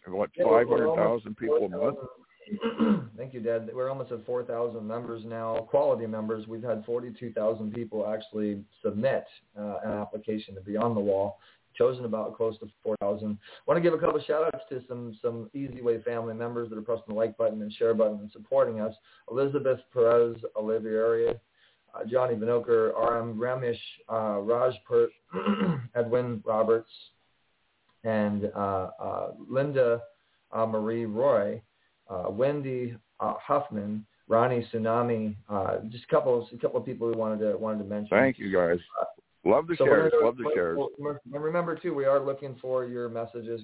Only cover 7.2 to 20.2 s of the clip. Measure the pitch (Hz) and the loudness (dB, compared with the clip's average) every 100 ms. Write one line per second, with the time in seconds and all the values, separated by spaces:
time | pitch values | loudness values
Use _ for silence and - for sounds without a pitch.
7.2 | 120 107 107 110 107 117 113 107 104 110 | -8 -2 0 0 -4 -6 -6 -4 -4 -4
8.2 | - 107 107 101 - _ 107 101 135 113 | -6 -4 -2 -4 -10 _ -4 0 0 0
9.2 | - - _ 104 104 98 107 104 104 104 | -4 -20 _ -10 -8 -6 -4 -6 -6 -8
10.2 | 110 107 104 98 98 107 120 110 101 95 | -6 -6 -6 -14 -6 -2 0 0 2 2
11.2 | 101 - - _ _ - 131 127 120 110 | 0 -4 -20 _ _ 2 2 2 -4 -4
12.2 | 107 - 113 110 107 _ 110 107 101 107 | -4 -2 -4 -4 -16 _ -6 -2 -2 -2
13.2 | 107 104 - - - 165 170 160 165 151 | -4 -6 -10 -10 0 4 4 2 0 0
14.2 | - 151 160 160 - 127 127 120 120 107 | 0 0 0 -2 -10 -12 -10 -10 -10 -6
15.2 | 120 117 107 139 135 123 120 113 117 117 | -6 -4 -10 -8 -8 -4 -2 0 -2 -4
16.2 | 113 113 120 120 113 107 110 113 - 107 | -4 -6 -6 -4 -6 -8 -4 -6 -4 -2
17.2 | 113 104 113 107 107 - 117 110 107 104 | -2 0 0 0 -8 0 2 4 2 0
18.2 | 104 110 104 135 120 110 110 107 _ _ | -10 -16 0 2 2 0 -6 -6 _ _
19.2 | - 120 139 143 135 127 - 123 113 117 | -6 -2 0 2 0 0 -2 4 6 6